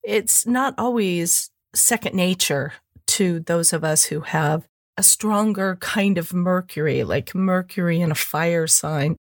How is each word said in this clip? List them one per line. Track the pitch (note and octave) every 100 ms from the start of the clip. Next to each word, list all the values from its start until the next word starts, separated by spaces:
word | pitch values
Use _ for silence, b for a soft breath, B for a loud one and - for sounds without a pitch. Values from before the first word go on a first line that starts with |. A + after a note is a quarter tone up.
It's | A3 G#3+ G#3 - A#3
not | B3 C4+ -
always | A#3 A#3+ F#3+ F3 E3+ - - _ _
second | - - A3+ -
nature | F#3 F3+ F#3 - C#3+ C#3 - _ - -
to | - F#3 E3+
those | E3 E3+ E3
of | E3
us | D#3 D#3
who | - D3+
have | D3+ D#3+ D3+ D#3 - _ _ -
a |
stronger | F#3+ - G#3+ G#3 G#3+ G3+ F#3+ F#3
kind | - G#3+ G3 F3+
of | E3
Mercury, | F3+ F3+ F3+ F3+ - D3+ C3+
like | A2+ G2+ -
Mercury | F#3 F#3+ F#3 F#3 - F3 E3+
in | E3+
a |
fire | D#3 - D#3 E3+ E3+ D#3+
sign | - D3+ D#3 C#3+ -